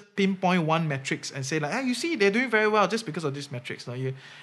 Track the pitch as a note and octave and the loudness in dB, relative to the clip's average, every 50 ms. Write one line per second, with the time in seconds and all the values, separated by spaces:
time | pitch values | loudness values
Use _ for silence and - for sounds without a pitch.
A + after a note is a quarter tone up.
0 | - - _ - G3 F#3+ G3 F#3 - F3+ F3+ F3+ D#3+ D#3 D#3 E3 E3 D3+ C#3 C3+ | -10 -6 _ 2 2 2 2 2 2 2 4 4 4 2 2 2 2 0 -2 -2
1 | C3+ - E3 C#3 - - - C#3 C3+ C3+ D#3+ D#3 D3 C#3+ F3 C4 C4+ B3 B3 A#3+ | -2 -4 -4 -4 -6 -8 -8 -6 -4 -2 -2 -2 0 -2 -2 -2 -2 -2 -2 -2
2 | - E4+ E4+ A#3 G3+ G3 G3 A#3 C4 B3 A3 G#3+ G#3+ G#3+ G#3+ G#3+ G3 F3 A3 A3+ | -2 -4 2 2 4 4 4 2 2 2 2 2 4 4 4 4 4 4 2 -2
3 | - - D3+ F3+ D#3+ C#3+ C3+ C#3+ C#3 - B2+ B2 - - - - - - A#2+ B2+ | -4 -6 -6 -4 -4 -4 -4 -6 -8 -8 -10 -10 -8 -8 -10 -10 -10 -10 -6 -6
4 | C3 C3 C3 C3+ - - - - | -4 -6 -6 -8 -14 -18 -20 -20